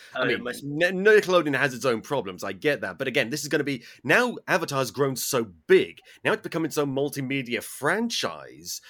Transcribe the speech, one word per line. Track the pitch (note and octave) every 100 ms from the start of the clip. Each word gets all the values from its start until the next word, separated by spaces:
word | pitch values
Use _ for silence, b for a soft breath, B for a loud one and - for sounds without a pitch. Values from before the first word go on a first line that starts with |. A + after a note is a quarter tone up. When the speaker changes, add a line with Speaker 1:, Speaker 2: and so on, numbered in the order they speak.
| B -
Speaker 1:
Oh, |
Speaker 2:
I | B2
Speaker 1:
it |
Speaker 2:
mean, | A#2+
Speaker 1:
must | B2 A#2+
Speaker 2:
N-, | C#3 D3 F3 F#3
Nickelodeon | G3+ G#3+ F3 F3+ D3+ C3+
has | C#3 B2+
its | C3
own | A2+
problems. | - C#3 F#2+ F2+
I | G2+
get | G2 D3 C3
that. | G2 F2+
But | C3
again, | B2 A2+
this | C#3+
is | C#3+
gonna | D#3
be, | C#3 C3 B B
now | - F#3 B3 F3+ -
Avatar's | F3 D#3+ C#3 B2+
grown | G#2 C#3 C3
so | - B2+ A2+ E2+ -
big. | F#3 F2+ - B B
Now | C#3
it's | A3
becoming | D#3+ E3 D#3+
so | D3+ C#3+
multimedia | C3+ C#3+ C#3 B2+ C#3 A#2+ A2
franchise. | - - C3+ F#3+ A#3 - G2+ D#2 C2 C2 - -